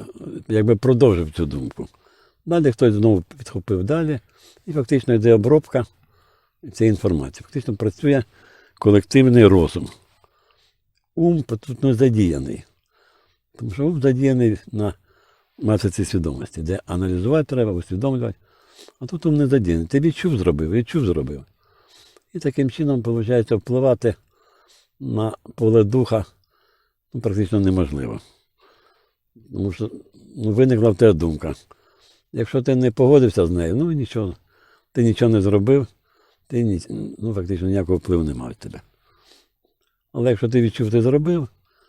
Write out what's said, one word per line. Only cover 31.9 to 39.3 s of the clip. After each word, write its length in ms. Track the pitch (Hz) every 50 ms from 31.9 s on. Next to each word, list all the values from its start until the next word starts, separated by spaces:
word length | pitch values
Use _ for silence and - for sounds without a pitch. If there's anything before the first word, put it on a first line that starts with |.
| _ _ _ _ _ _ _ _ -
Якщо 300 | 117 113 - - 135 127
ти 140 | 139 131
не 140 | 127 127 123
погодився 560 | 110 - 127 127 147 143 127 110 - 104 87
з 40 | 82
нею, 260 | 87 87 85 82 92
ну, 160 | 127 160 175 160
нічого, 440 | 143 120 - - 113 104 92 - - _ _ _ _ _ _ _ _ _ _ _
ти 100 | 131 120
нічого 300 | 117 104 - 123 117 110
не 100 | 104 95
зробив, 440 | 101 101 101 98 120 135 143 127 - _ _ _ _ _ _ _ _ _ _ _
ти 160 | _ - 120 120
ні-, 520 | 110 98 87 - - - - 107 - - -
ну, 160 | 104 113 110
фактично 340 | 101 87 87 98 82 90 95
ніякого 300 | 98 101 90 80 92 82
впливу 260 | - - 90 85 80
немає 280 | 76 69 62 - 60 -
в 40 |
тебе. 240 | - - - - - - _ _ _ _ _ _ _ _ _